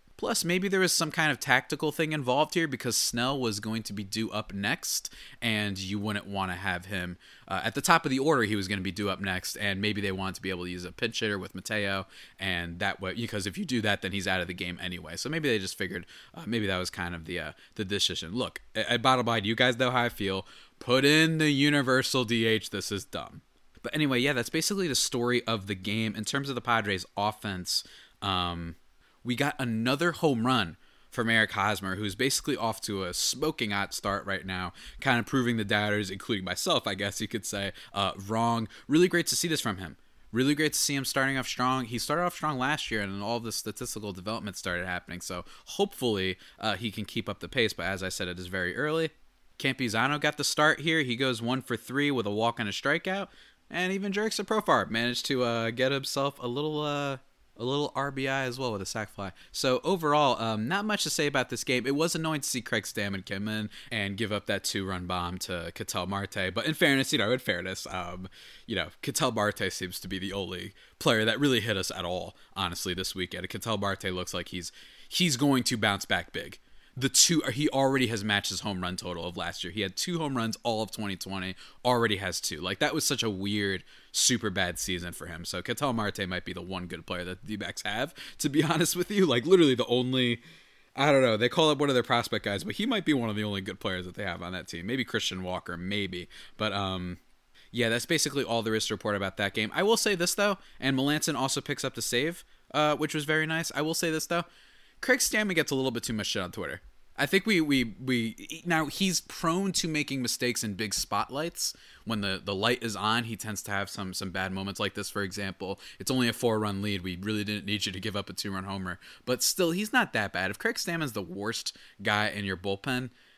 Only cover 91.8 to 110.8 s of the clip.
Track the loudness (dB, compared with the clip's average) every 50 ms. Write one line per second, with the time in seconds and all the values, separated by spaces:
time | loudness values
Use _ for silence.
91.8 | 4 4 4 4 4 4 4 2 2 2 -2 -2 -2 -2 -2 -2 -2 -4 -4 -2
92.8 | 0 0 0 2 2 2 2 4 2 0 0 -2 -2 -2 -2 -2 -4 -4 -6 -4
93.8 | -4 -4 -2 -2 -4 -6 -8 -6 -4 -4 -4 -4 -6 -6 -6 -8 -8 -8 -8 -8
94.8 | -4 -2 -2 -2 -2 -2 -2 -2 0 -2 -2 -4 -4 -4 -4 -4 -6 -6 -8 -6
95.8 | -4 -4 -2 -2 -2 -2 -4 -6 -10 -10 -14 -18 -20 -16 -6 -4 -2 -2 0 0
96.8 | -2 -2 -2 -4 -4 -6 -8 -10 -14 _ _ _ _ _ _ -20 -20 -8 -2 0
97.8 | 2 2 2 0 0 0 0 2 2 0 0 0 0 0 0 0 2 2 0 0
98.8 | 0 -2 -2 -2 -2 0 0 0 0 -2 -2 0 -2 0 0 0 -2 -2 0 2
99.8 | 2 4 4 4 4 2 0 2 0 0 0 2 2 2 0 -2 -6 -14 -10 -4
100.8 | -2 0 2 2 2 2 2 2 0 0 0 0 0 0 0 -2 -2 -4 -4 -4
101.8 | -4 -4 -4 -4 -4 0 0 2 2 0 -2 -6 -10 -20 -20 -20 _ -4 0 2
102.8 | 2 2 2 2 0 -2 -2 -2 0 2 2 2 2 0 0 -2 -2 -2 -2 -2
103.8 | -2 0 0 0 0 0 0 0 0 0 0 0 -2 -2 -8 -20 -20 -20 -20 -20
104.8 | -20 -20 _ -2 2 4 4 4 4 2 2 2 2 2 4 2 2 2 2 2
105.8 | 2 2 0 0 -2 -2 -2 -2 -2 -2 -2 -2 -2 -4 -4 -6 -8 -6 -8 -10
106.8 | -12 -16 -20 -20 -20 -10 -4 -2 0 2 2 2 4 4 4 4 4 6 6 4
107.8 | 4 2 -2 -4 -2 2 2 2 2 0 -2 -6 -10 -12 -12 -6 -2 0 2 2
108.8 | 2 0 0 2 2 2 2 2 -2 -4 -6 -2 0 2 2 2 2 0 0 0
109.8 | 0 0 0 0 0 0 -2 -2 -2 -2 -2 0 0 0 0 0 -2 -2 -2 -2